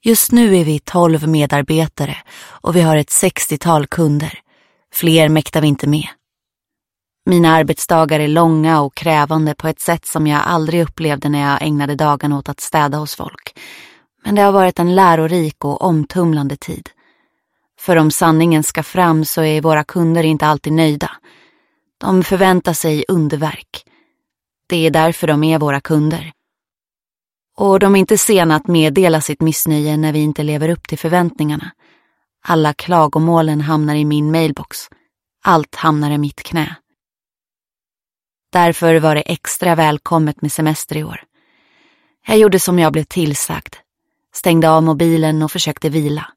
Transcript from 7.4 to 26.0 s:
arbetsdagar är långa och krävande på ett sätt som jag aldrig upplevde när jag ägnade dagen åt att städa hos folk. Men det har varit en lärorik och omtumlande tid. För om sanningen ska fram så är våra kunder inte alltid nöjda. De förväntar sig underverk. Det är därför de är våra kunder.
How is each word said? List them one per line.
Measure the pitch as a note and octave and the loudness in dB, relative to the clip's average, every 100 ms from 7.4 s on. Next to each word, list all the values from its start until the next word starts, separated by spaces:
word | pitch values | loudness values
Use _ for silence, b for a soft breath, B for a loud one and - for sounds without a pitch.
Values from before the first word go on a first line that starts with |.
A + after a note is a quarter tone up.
| E3 | 4
arbetsdagar | D#3+ D#3 D#3+ - E3 D#3 D#3 | 4 2 -4 0 0 2 0
är | D3+ | 0
långa | D#3 E3+ D#3+ D#3 D#3+ | 2 2 2 2 0
och | C#3+ - | -2 -4
krävande | E3 D#3 D3 D#3+ D#3 D3+ | 0 0 0 0 -2 -4
på | D#3+ | -6
ett | D#3 | -6
sätt | - E3+ - | -4 -4 -4
som | D#3+ D3+ | -2 0
jag | D3 - | 0 0
aldrig | F3 D#3 E3+ | -2 -2 -2
upplevde | D#3+ - D#3+ C#3+ C#3+ | -2 -4 -4 -2 -2
när | D3 C#3+ | -2 -2
jag | C#3 | -2
ägnade | D3+ D3 C#3+ C#3+ | -2 -2 -4 -2
dagen | D3+ C#3+ D3 | 0 0 -2
åt | C#3+ - | -4 -6
att | D3 | -12
städa | - D#3+ D3 D3 | -4 -2 -2 -4
hos | D3+ - | -10 -12
folk. | - - - - B B B B B _ G#3+ | -14 -16 -20 -20 B B B B B _ -4
Men | G#3 | 2
det | |
har | G3+ | 4
varit | G3 F#3 F3+ | 4 2 0
en | F3 F#3 | 0 4
lärorik | F#3 E3 D#3+ F3 D#3 - D3 | 4 4 2 -2 -2 -4 -8
och | C#3+ | -4
omtumlande | F#3 D#3 C#3+ F#3 E3+ D#3 C#3 C#3 | 0 0 -2 -2 0 0 -4 -8
tid. | - - - _ _ _ _ _ _ _ _ _ | -12 -14 -14 _ _ _ _ _ _ _ _ _
För | - E3 | 0 2
om | D#3 | 2
sanningen | - E3+ D#3+ E3+ D#3+ | 2 2 4 4 2
ska | D3+ - | 0 -6
fram | D#3 F#3 F3 D#3 D#3 | -6 0 2 2 -2
så | - | -2
är | D#3 D3+ | 0 0
våra | D#3 D#3 | 0 0
kunder | D3+ F3+ E3 E3 | -2 -2 0 2
inte | D#3+ D3+ D3+ | 0 0 0
alltid | D3 - | -2 -2
nöjda. | D#3+ D#3 D3 - - b b b b b b b _ | 0 0 0 -6 -10 b b b b b b b _
De | G3 F#3 | -2 0
förväntar | F3 E3+ F#3+ F3+ - | 0 0 2 2 0
sig | D#3+ E3 D3+ - | -4 -2 -2 -2
underverk. | F3+ D3+ D3 D3+ - - - _ _ _ _ _ _ _ _ _ | 0 0 -2 -6 -8 -18 -20 _ _ _ _ _ _ _ _ _
Det | F3 | 0
är | D#3+ | 2
därför | D#3 D#3+ E3 E3 | 2 0 0 -2
de | D3+ | 0
är | D#3 D#3+ | 2 0
våra | D3 C#3 | 0 -4
kunder. | - D#3 | -2 0